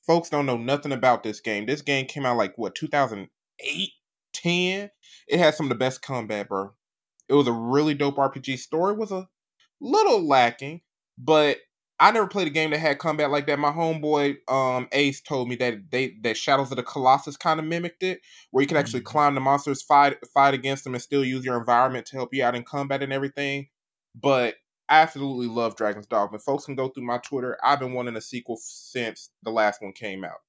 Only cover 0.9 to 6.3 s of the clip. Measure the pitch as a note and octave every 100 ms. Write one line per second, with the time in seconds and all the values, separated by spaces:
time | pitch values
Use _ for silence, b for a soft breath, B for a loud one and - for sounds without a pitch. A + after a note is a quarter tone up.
0.9 | C3+ B2+ - A2 G#2 - G#2 G#2+ D3 C#3+
1.9 | C#3 C3+ D3+ C3 A#2+ G2 - G#2 - D#3+
2.9 | D3 C3 G#2 F#2+ _ _ _ C3+ D#3 -
3.9 | _ _ _ _ - E3+ F3 F3+ F#3+ G3+
4.9 | _ b b b E3+ E3 D3+ C#3+ A#2 B2+
5.9 | B2+ - C3 A2